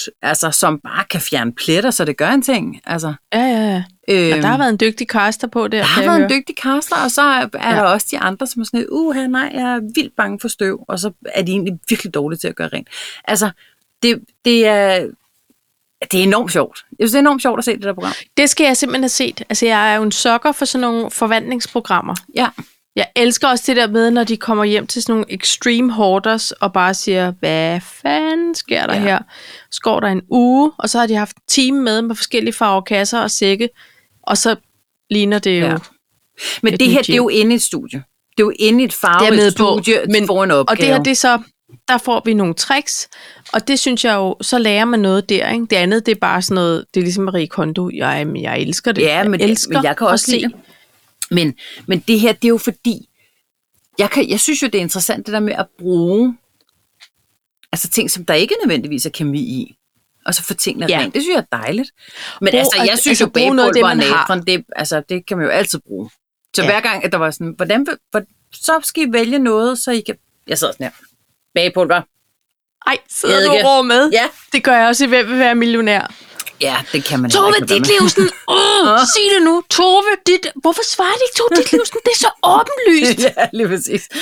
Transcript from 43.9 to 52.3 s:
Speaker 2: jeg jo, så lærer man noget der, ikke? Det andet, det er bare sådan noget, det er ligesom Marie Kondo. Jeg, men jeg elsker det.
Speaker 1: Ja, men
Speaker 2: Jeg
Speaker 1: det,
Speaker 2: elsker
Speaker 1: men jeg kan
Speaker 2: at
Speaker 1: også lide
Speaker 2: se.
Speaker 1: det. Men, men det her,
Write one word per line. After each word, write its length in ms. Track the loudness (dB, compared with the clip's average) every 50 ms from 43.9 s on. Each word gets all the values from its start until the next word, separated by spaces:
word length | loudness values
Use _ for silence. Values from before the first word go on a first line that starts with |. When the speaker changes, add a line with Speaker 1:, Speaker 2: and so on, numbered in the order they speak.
| 0 0 0
Speaker 2:
jeg 100 | 0 0
jo, 220 | 0 0 -2 -4 -6
så 180 | -4 -2 0 0
lærer 260 | 2 2 2 2 2
man 160 | 2 2 2
noget 280 | 2 2 2 0 0 0
der, 220 | 0 0 0 0
ikke? 160 | -2 -2 -2 0
Det 60 | 0
andet, 300 | 2 2 2 2 0 0
det 60 | 0 -2
er 40 | 0
bare 220 | 0 0 0 0 -2
sådan 120 | 0 0
noget, 300 | 0 0 0 0 -2 -4 -4 -4
det 60 | -2
er 40 | -2
ligesom 200 | -2 -2 -2 -2
Marie 220 | -2 -2 -2 -4
Kondo. 440 | -4 -4 -4 -4 -4 -4 -4 -6 -6 -6
Jeg, 320 | -4 -4 -2 -2 -2 -4
men 160 | -4 -6 -6 -6
jeg 180 | -4 -4 -4
elsker 320 | -4 -4 -6 -4 -4 -2 -2
det. 100 | 0 0
Speaker 1:
Ja, 220 | 0 0 0 0
men 80 | 0 0
Speaker 2:
Jeg 80 | 2
Speaker 1:
det, 100 | 2 2
Speaker 2:
elsker 220 | 2 0 -2 -2 -2 0
Speaker 1:
men 60 | 0
jeg 120 | 0 0
kan 100 | 0 0
Speaker 2:
at 40 | 2
Speaker 1:
også 200 | 2 2 0 0
lide 100 | -2 -2
Speaker 2:
se. 80 | -2 -4
Speaker 1:
det. 80 | -6 -10 -16 _ _ _ _ _ _ _ _ _ _ _ -8 -2
Men, 240 | 0 0 0 0 -2 -6 -12 -20 -20 -12 -6
men 120 | -4 -2 -2
det 200 | 0 2 2 4
her, 120 | 4 2